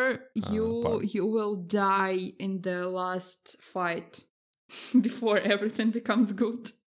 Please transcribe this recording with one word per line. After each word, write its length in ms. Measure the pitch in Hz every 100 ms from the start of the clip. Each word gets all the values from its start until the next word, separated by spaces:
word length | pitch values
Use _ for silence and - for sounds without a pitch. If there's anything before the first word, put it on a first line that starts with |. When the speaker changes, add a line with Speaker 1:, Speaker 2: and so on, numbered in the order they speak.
| 262 233 - 220
Speaker 1:
uh, 100 | -
Speaker 2:
you, 300 | 214 220 233
Speaker 1:
part. 300 | 233 226 202
Speaker 2:
you 120 | 208 208
will 280 | 220 208 202
die 760 | 175 202 196 196 190 190 185 -
in 240 | 190 190
the 260 | 185 180 180
last 680 | 185 180 185 180 - - -
fight 640 | - 185 175 170 165 - - _ _ _
<laughs> 400 | _ - - 240
before 380 | 214 - 226 208
everything 520 | - 202 214 220 226
becomes 400 | 226 233 214 208
good. 400 | 196 226 240 - - _